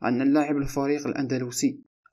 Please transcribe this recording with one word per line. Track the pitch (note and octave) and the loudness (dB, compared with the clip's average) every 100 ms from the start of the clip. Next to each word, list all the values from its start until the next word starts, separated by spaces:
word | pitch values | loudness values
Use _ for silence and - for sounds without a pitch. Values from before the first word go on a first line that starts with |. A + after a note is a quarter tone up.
أن | A#2 B2 | -2 2
اللاعب | C#3 D3+ D3 D3 | 4 4 2 0
الفريق | C#3 C#3+ C#3 D3 C#3 | -2 0 0 0 -2
الأندلسي | - C3 C3 B2 B2 C3+ - - _ _ | -4 -2 -2 -4 0 0 -2 -12 _ _